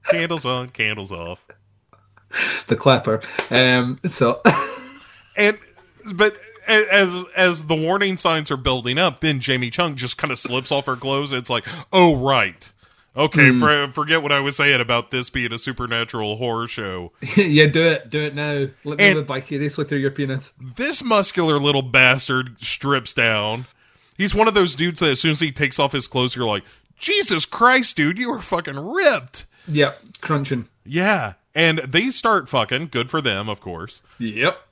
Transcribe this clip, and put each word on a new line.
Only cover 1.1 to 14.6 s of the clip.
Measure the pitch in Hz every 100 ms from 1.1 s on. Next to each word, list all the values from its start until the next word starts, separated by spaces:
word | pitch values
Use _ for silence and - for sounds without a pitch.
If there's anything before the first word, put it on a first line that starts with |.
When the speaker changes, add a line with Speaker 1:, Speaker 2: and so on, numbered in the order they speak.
Speaker 1:
off. | 90 85 90 _ - _ _ _ _ _ _ _ - - - -
Speaker 2:
The | 233
clapper. | 139 117 - 110 - - -
Um, | 120 127 127 123 127 185
so | - 120 - - - - - -
<laughs> | - - - - -
Speaker 1:
And, | 208 214 - _ _ _ 214
but | 180 208 202 - - 190
a-, | 220 214
as, | 196 190 180 180 175
as | 185 165 156
the | 160
warning | 160 196 196 185
signs | 180 160 151
are | 139
building | 131 127 120 135
up, | 180 127
then | 160 139
Jamie | 127 127 123
Chung | 139 170 135
just | 123 -
kinda | 151 127
slips | - 123 131
off | 139 139
her | 123
clothes. | 135 135 143
It's | 131 123
like, | 117 - 165 -
"Oh, | 190 175 139
right. | 131 135 98 - - _ _ _ _ 127
Okay, | 151 147 127
Speaker 2:
Hmm. | 123
Speaker 1:
for-, | 147 147 143
forget | 139 147 160
what | 143
I | 143
was | 139
saying | 135